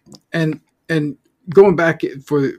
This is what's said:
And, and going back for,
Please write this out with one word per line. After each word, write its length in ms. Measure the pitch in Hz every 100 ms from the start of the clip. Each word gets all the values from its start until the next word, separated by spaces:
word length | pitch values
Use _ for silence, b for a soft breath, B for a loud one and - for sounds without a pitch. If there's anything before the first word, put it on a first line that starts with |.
| - - _
And, 260 | 160 156 151 _ _ -
and 260 | 160 147 - _ _ -
going 280 | 180 196 165
back 260 | 165 160 160 143 -
for, 260 | 147 135